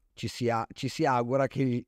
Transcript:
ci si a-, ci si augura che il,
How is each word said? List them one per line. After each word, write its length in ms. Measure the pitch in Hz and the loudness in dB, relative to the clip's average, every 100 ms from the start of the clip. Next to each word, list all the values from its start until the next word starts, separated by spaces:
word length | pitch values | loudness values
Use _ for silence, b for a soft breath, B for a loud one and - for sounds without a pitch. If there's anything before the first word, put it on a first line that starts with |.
| _ | _
ci 140 | - 113 | -10 -10
si 220 | - 117 | -2 0
a-, 160 | 113 - | 0 -4
ci 140 | - 131 | -6 -8
si 180 | - 151 | 0 2
augura 400 | 123 120 135 135 | 4 2 2 2
che 160 | - | 0
il, 240 | 131 123 | 0 0